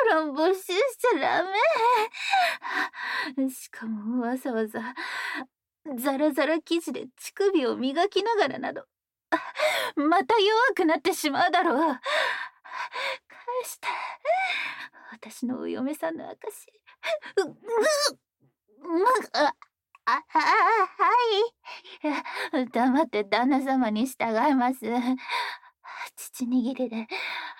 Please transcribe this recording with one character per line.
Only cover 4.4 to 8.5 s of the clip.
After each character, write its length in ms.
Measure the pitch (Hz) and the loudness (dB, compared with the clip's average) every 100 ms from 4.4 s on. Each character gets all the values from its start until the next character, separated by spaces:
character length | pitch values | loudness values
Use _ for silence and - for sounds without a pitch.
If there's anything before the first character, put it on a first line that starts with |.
| 277 | -2
わ 160 | 226 214 | -2 -2
ざ、 140 | 226 226 262 - - - - 262 _ _ _ 311 247 | -4 -8 -8 -8 -6 -6 -8 -10 _ _ _ -10 -4
ザ 200 | 277 269 | -2 2
ラ 140 | 302 | 2
ザ 140 | 285 285 | 2 2
ラ 140 | 320 | 0
生 220 | - 339 | 0 -2
地 100 | 320 | -2
で 160 | 247 262 - | -8 -10 -14
乳 160 | - | -10
首 340 | - 392 370 247 | 0 2 2 2
を 100 | 214 | 0
磨 320 | 254 285 359 | -2 0 0
き 120 | - | 2
な 120 | 415 440 | 0 2
が 120 | |
ら 100 | 285 | 0